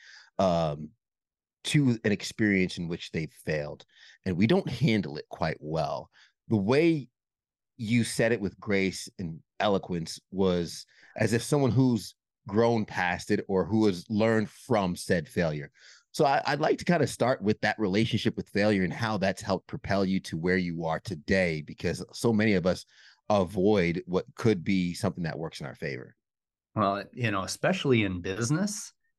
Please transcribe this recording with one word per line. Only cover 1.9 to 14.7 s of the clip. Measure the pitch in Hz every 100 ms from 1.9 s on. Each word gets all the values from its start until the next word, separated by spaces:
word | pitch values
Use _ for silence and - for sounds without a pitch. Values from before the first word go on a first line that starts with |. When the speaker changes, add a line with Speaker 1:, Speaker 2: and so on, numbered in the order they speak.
| 113
Speaker 1:
an | 110
experience | 101 - - 107 95 90 -
in | 82
which | 85 -
they've | 85 78 -
failed, | - 76 73 76 - _ - -
and | 95
we | 85 107
don't | 277 -
handle | 127 135 110 76 76
it | -
quite | - 80 -
well. | 76 80 78 69 - _ _ _ -
The | 110
way | 95 135 170 160 123 _ _ _ _ _ _ -
you | 107 120
said | 107 - 113
it | 113
with | 98 -
grace | 107 98 95 - - -
and | 85 80 - -
eloquence | 104 95 - 87 82 - _
was | 95 95 90 82 - - _ - -
as | 110
if | 113
someone | - 147 131
who's | 113 131 110 - - _ _ -
grown | 104 117 117
past | 101 - 90 92 -
it | 101 -
or | 95
who | 85 110 107
has | 87 -
learned | 104 113 110 101
from | - -